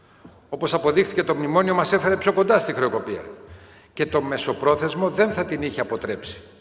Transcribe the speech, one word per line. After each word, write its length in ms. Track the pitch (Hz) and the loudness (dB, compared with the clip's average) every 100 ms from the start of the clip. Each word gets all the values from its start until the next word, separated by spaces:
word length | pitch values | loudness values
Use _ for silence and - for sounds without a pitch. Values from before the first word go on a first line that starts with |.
| _ - - - - | _ -20 -20 -20 -12
Όπως 240 | 139 156 | -6 -2
αποδείχθηκε, 500 | 160 147 156 196 185 | 0 2 2 2 0
το 120 | 170 147 | 0 0
μνημόνιο 380 | 147 170 190 | 0 2 2
μας 200 | 180 160 | 2 2
έφερε 240 | 196 175 190 | 2 2 0
πιο 160 | 196 | 2
κοντά 260 | 190 196 214 | 2 4 4
στη 140 | - | 2
χρεοκοπία. 480 | 131 127 107 - 92 - - - - - - _ | 0 0 0 -4 -8 -10 -16 -20 -20 -20 -20 _
Και 120 | - 151 | -6 -2
το 160 | 151 | 0
μεσοπρόθεσμο 880 | 139 135 - - 135 147 156 160 185 | -2 -4 -4 0 2 2 0 0 0
δεν 220 | 185 214 | 2 0
θα 140 | 180 170 | 0 -4
την 160 | 151 | -4
είχε 200 | 147 113 | -4 -4
αποτρέψει. 600 | 117 113 - 98 - - - - | -4 -4 -4 -8 -8 -14 -18 -20